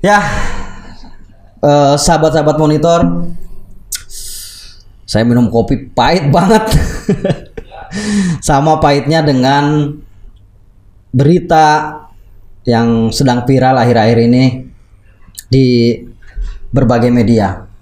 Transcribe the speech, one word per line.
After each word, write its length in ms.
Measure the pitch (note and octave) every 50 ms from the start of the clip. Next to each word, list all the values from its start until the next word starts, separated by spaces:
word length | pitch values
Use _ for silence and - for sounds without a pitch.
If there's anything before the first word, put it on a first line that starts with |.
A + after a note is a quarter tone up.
Ya, 160 | - F#3+ G#3 G#3 F3 C#3+ - - - - - - - - - - - - - - - - - - - - - - - - - -
eh, 320 | - C#3+ C#3+ D3 C#3+ C#3 C#3+
sahabat-sahabat 640 | C#3 - - E3+ D#3 D#3 D#3 D#3 D#3+ C#3+ D3+ D3+ D#3
monitor, 480 | D#3 D3+ D3+ D3+ D#3 E3+ E3+ E3+ F3 E3+ - - F3 - - - - - - - - - - - - - - - - - - - - - - - - - - - - - - - - - - - -
saya 160 | - - G#2+
minum 240 | A2+ A#2+ A#2+ A#2+ A#2+ G#2+ -
kopi 400 | A#2 A2+ - C#3+ C3 - - -
pahit 400 | - A2+ C3+ E3 F#3 D3+ C#3+ C#3
banget. 400 | D#3+ F3 G3 A3+ A3 A3+ - - - - - - - - - G3+ - - F#3+ - - - -
<laughs> 920 | - - - - - - - - - G3+ G#3 G#3 G#3 G#3 F#3+ F3+ E3 -
Sama 400 | - - D3+ C#3 D3 D#3 D#3 D#3
pahitnya 400 | D3+ D3 C#3+ C#3+ B2+ C#3 D#3 D#3+
dengan 720 | D3+ D3 C#3 B2+ B2+ C3 C#3 C#3+ D3 D3 D3+ D3+ D3 D3 D3 - - - - - - - - - - _ _ _ - _ _ _ _ - _ - _ _ -
berita 880 | B2 C#3 D3 F3 F3 E3+ E3+ E3+ D#3+ D#3 D3+ D3+ D3+ D3+ - - - - - - - - - - - - - - - -
yang 480 | - A#2 A2+ A#2 A#2 A#2 A2+ A2+ A2+ G#2
sedang 320 | - C#3+ C3 B2 B2 A#2+
viral 320 | - C3+ C3 B2+ B2+ C3+ C3
akhir-akhir 400 | A#2 A#2+ A#2+ A2+ G#2+ A2+ A#2 A#2 A#2
ini 180 | A#2 B2 B2+ C3 B2+ A2 - - - - - - _ _ _ _ - - _ - - - - -
di 560 | - - C3+ C3 B2+ B2 A#2+ A#2 A#2 A2+ - - - - - - - - - - - - - - - -
berbagai 400 | - B2 A2 B2 A#2 A#2 B2 A#2+
media. 560 | B2 A2+ G2+ A#2 A2 G2+ F#2+ - - - - - -